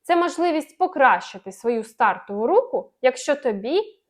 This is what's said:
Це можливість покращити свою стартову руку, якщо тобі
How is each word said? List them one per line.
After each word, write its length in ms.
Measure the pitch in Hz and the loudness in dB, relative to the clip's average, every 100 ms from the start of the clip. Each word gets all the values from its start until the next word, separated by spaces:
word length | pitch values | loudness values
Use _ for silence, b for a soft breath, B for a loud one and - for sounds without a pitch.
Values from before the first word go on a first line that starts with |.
Це 140 | - 349 | 2 2
можливість 600 | 349 339 349 311 294 _ | 2 0 0 0 -6 _
покращити 720 | 359 320 254 180 - 196 196 | -2 4 4 4 -2 -16 -16
свою 320 | 185 233 233 | -6 -2 -2
стартову 640 | 220 _ 220 185 - 202 233 | -6 _ 0 0 -8 -4 2
руку, 440 | 403 508 214 - _ | 2 2 -6 -6 _
якщо 340 | 254 254 - 285 | -2 0 -4 -2
тобі 460 | 247 208 220 349 440 _ | -2 -4 -2 -2 -2 _